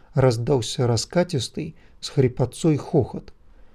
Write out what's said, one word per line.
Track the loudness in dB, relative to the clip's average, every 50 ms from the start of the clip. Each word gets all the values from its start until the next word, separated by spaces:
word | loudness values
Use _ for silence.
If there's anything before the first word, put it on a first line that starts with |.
| -20 -4 0
раздался | 2 4 4 4 2 0 0 0 0 0 -2 -2 -2 0 0
раскатистый, | 0 0 -2 -2 0 0 0 0 -2 -4 -6 -6 -8 -10 -10 -10 -12 -16 -20 -20 -20 -18
с | -16 -4
хрипотцой | 0 2 2 2 2 0 -2 -4 -2 0 0 2 2 0
хохот. | 0 -2 0 0 0 0 -4 -12 -14 -16 -20 _ _ -20 -20 -20 -20 -20 -20